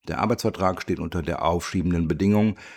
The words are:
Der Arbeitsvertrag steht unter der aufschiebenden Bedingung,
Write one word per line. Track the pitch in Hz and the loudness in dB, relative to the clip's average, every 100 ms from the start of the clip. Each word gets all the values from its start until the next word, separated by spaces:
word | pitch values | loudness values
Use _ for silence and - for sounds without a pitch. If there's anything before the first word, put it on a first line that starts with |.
| - | -8
Der | 78 | -2
Arbeitsvertrag | 107 117 110 - 95 87 | 0 0 0 0 0 0
steht | - 87 | -2 -4
unter | 85 87 | -2 -4
der | 80 - 78 | -2 0 0
aufschiebenden | 87 - 95 87 85 80 | 0 0 0 2 2 0
Bedingung, | 80 98 104 107 101 - | 2 4 4 2 0 -10